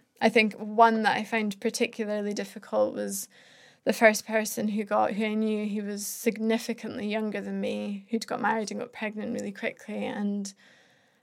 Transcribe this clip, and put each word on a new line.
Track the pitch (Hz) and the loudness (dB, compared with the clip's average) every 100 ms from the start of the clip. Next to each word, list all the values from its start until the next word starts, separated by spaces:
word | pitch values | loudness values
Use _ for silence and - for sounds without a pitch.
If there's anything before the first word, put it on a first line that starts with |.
| _ _ | _ _
I | 226 | 4
think | 226 214 | 6 4
one | - 214 214 226 226 | 0 -2 6 6 6
that | 208 196 | 4 2
I | |
found | 214 226 214 196 | 0 0 0 -2
particularly | 226 226 233 - 208 208 202 | -4 0 -2 -2 -4 -2 -2
difficult | 208 196 214 - 214 214 | -4 -6 -10 -2 2 2
was | - 202 196 - - - - - _ | 0 -4 -6 -8 -14 -20 -20 -20 _
the | - | -2
first | 208 226 214 - | 6 6 6 0
person | 220 214 - 214 | -2 -2 -2 -2
who | 208 | -2
got, | 208 214 214 | 0 2 2
who | 196 | 0
I | 214 | 0
knew, | 214 220 214 214 | 0 0 0 -2
he | 208 | -4
was | 202 208 202 | -4 -6 -8
significantly | - 233 208 220 226 - 226 220 208 208 | -2 -2 0 0 0 -2 -8 -8 -6 -4
younger | 214 214 202 | -2 -2 -4
than | 196 196 | -6 -4
me, | 202 208 208 202 196 | -2 -4 -4 -8 -4
who'd | 226 - | -6 -4
got | - | -2
married | 202 220 214 | 0 0 -2
and | 208 | -6
got | - | -8
pregnant | - 214 214 208 | -6 -8 -6 -6
really | 208 208 | -6 -6
quickly. | 196 233 - - 208 208 | -6 -6 -6 -10 -6 -6
And | 208 202 202 196 - - - _ _ _ _ | -2 -2 -2 -6 -12 -20 -20 _ _ _ _